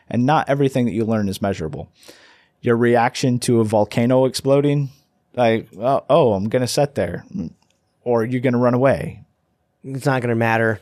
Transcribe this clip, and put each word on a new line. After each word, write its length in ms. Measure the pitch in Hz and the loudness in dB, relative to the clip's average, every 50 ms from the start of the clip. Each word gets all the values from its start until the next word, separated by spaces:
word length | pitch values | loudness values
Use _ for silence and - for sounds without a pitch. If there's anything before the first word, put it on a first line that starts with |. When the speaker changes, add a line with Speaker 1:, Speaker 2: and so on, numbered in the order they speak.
| _ - | _ -6
Speaker 1:
And 160 | - 113 123 | -4 -2 0
not 240 | 135 143 135 - - | 2 2 2 0 0
everything 360 | 143 143 143 131 - 135 123 | 0 0 0 0 0 0 -2
that 80 | 117 85 | -2 -2
you 120 | 110 113 | -2 -2
learn 240 | 107 113 110 104 95 | 0 0 0 -2 -2
is 120 | 95 - | -4 -4
measurable. 480 | - 101 95 - 80 78 73 - 78 - _ _ _ - - - - - _ _ _ _ _ _ | -4 -4 -4 -4 -6 -8 -8 -10 -14 -16 _ _ _ -20 -20 -20 -20 -20 _ _ _ _ _ _
Your 140 | - 120 117 | -2 -2 0
reaction 600 | 117 120 120 120 117 117 127 - - - 131 123 120 | 2 2 4 4 4 2 0 0 -2 0 0 0 0
to 180 | - - 120 113 | 0 2 2 2
a 20 | 113 | 2
volcano 600 | 107 113 107 104 - - 127 117 120 127 131 131 | 2 2 2 0 0 0 0 0 2 2 2 2
exploding, 640 | 131 113 - - 135 139 139 143 143 143 147 143 131 - _ _ _ _ _ _ _ _ | 0 -2 -2 0 2 2 2 2 2 0 0 -2 -4 -8 _ _ _ _ _ _ _ _
like, 320 | 123 123 117 113 110 - - - - | 0 2 2 2 0 -2 -8 -10 -6
"Oh, 240 | 113 127 139 - - - | -2 -2 0 0 0 2
oh, 240 | 143 170 151 120 104 | 2 4 4 4 2
I'm 160 | 95 98 110 | 0 -2 -2
gonna 180 | 107 127 127 117 | -2 -2 -2 -2
sit 280 | - 151 143 139 - | 0 0 -2 0 -2
there." 280 | 117 95 85 87 - - - - 98 85 80 - _ _ _ _ _ _ _ _ _ _ | -4 -4 -4 -4 -8 -12 -12 -10 -10 -10 -10 -12 _ _ _ _ _ _ _ _ _ _
Or 220 | 123 120 117 113 | -2 0 0 0
you're 160 | 120 127 127 | -2 -2 -2
gonna 160 | 120 131 120 120 | -2 0 0 2
run 160 | 123 123 120 | 2 2 2
away. 480 | 123 131 135 107 - - - - 107 - _ _ _ _ _ _ _ _ _ _ _ - | 2 2 2 2 0 -2 -8 -12 -14 -20 _ _ _ _ _ _ _ _ _ _ _ -16
Speaker 2:
It's 220 | 135 135 135 - 147 | -12 -12 -6 -2 -2
not 140 | 131 127 120 | -2 -2 -2
gonna 100 | 120 117 | -2 -2
matter 440 | 113 117 113 113 113 113 110 110 - | 0 0 0 0 0 0 0 -2 -4